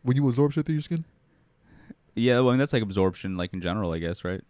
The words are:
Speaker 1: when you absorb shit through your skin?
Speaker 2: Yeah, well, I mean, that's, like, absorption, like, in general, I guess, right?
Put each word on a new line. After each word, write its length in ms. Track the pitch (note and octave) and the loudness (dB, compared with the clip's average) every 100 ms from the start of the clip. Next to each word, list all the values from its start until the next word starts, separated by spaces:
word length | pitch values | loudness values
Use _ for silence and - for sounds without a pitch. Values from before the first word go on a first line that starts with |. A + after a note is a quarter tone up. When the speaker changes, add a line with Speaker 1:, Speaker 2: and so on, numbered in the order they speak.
Speaker 1:
when 140 | B2 C3 | 2 2
you 100 | C#3 | 2
absorb 260 | A#2+ D3 | 4 2
shit 120 | C#3+ D3 | 0 -2
through 100 | D3+ | -4
your 60 | |
skin? 240 | D3 E3+ E3 _ _ _ _ _ _ - - - _ - | -2 -6 -8 _ _ _ _ _ _ -20 -20 -20 _ -2
Speaker 2:
Yeah, 240 | A#2 B2 | 2 4
well, 100 | B2+ | 4
I 20 | |
mean, 60 | B2+ | 4
that's, 140 | C#3 | 2
like, 100 | C3 | 0
absorption, 540 | G#2+ F#2+ F#2+ F#2 G2 F#2 | 0 2 0 0 -8 -6
like, 160 | F2+ | -6
in 80 | F#2 | -6
general, 300 | F2 G2 F#2 | -4 -4 -2
I 60 | E2 | -2
guess, 240 | E2 F2 | -4 -6
right? 180 | F2+ F#2 - | -6 -8 -10